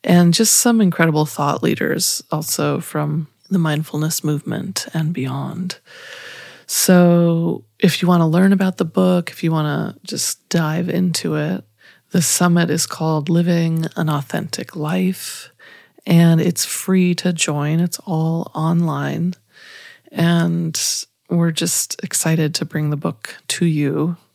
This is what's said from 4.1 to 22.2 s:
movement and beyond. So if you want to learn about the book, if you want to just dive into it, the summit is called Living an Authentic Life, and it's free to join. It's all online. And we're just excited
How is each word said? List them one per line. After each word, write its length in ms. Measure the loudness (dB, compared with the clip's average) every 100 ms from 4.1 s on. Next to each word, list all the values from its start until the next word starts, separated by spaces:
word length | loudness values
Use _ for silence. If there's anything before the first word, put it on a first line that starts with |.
| -2
movement 640 | -2 -4 -4 -6 -6 -10 -6
and 180 | -4 -2
beyond. 640 | -4 -4 -6 -8 -6 -8 -10 _ -20 -20 -18 -18 -18 -20 -20
So 1000 | -8 -2 6 6 8 6 4 2 0 -4 _ _
if 240 | 2 4
you 60 | 2
want 140 | 4
to 40 |
learn 260 | 4 4 4
about 260 | 4 0 -2
the 80 |
book, 440 | -2 2 2 2 -2
if 140 | -4
you 80 | 0
want 160 | 0 0
to 400 | -2 -4 -8 -10
just 420 | -6 -6 -8 _
dive 400 | 0 0 -2 -2
into 460 | 0 0 -2 -2
it, 280 | -2 -2 -4 -8 _ -20 _ _
the 100 | -2
summit 480 | 0 0 2 4 2
is 160 | -2 -4
called 420 | -4 -2 -2 0
Living 560 | 0 2 2 0 -2 -4
an 140 | -4 -2
Authentic 680 | -2 -4 -6 -6 -10 -10
Life, 760 | -8 -4 0 -2 -2 -10 -14 -18 _ -20 -20 _ _
and 340 | 2 6 6 6
it's 240 | 2 -2
free 500 | -6 -6 0 2 2
to 180 | 2 -2
join. 480 | -2 -2 -2 0 0
It's 180 | 0 -4
all 440 | -4 -2 0 -2 -4
online. 760 | -2 0 2 0 -2 -4 -4 -4 -6 _ _ -20 -20 -20 -20 _
And 680 | 0 2 2 2 0 -2 -4 -4 -6 -10 _ _
we're 220 | 0 0
just 500 | 0 -2 -2 -4 -8
excited 540 | -6 -2